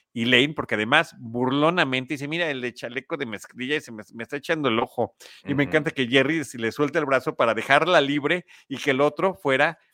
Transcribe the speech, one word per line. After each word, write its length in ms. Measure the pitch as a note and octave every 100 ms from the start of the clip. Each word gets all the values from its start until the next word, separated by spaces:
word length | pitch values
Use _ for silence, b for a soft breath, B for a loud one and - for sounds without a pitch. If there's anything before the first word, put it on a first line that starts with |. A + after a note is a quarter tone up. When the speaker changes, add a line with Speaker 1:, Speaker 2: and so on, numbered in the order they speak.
| _
Speaker 1:
Elaine, 400 | B2 A#2 B2 D3
porque 220 | D3+ - G#2+
además 400 | G#2+ D3+ D#3+ -
burlonamente 1000 | A#2+ A#2+ B2+ C#3 D#3 F3+ C#3+ C3 C3 D3
dice, 120 | C#3+
"Mira, 240 | E3 E3
el 80 | C3+
de 140 | B2
Chaleco 420 | - A#2+ B2 - D#3
de 100 | B2
Mezclilla", 520 | G2+ - A#2 B2+ D3+
y 40 |
se 120 | -
me, 100 | G#2+ G#2
me 100 | A2+
está 120 | A#2 C#3+
echando 320 | - D#3+ C3+
el 120 | A2+
ojo. 360 | - - A2+ _ B B -
Y 80 |
me 100 | C#3
Speaker 2:
Ujú. 60 | C#3
Speaker 1:
encanta 220 | D#3 D3+
que 160 | C#3+ A#2+
Jerry 360 | C3+ C3+ D#3+
se 140 | C3+ B2
le 140 | A2+
suelta 260 | - D3 E3
el 60 | C#3
brazo 300 | C3 D#3 C#3+
para 160 | A#2+
dejarla 480 | A2 - C#3+ D#3+ F3
libre 440 | C#3 D3 C#3+ F3 - b b
y 100 | C3
que 140 | D3
el 80 | C3
otro 340 | D3 D3 F#3
fuera 460 | - C#3+ C3 D#3 D#3+ _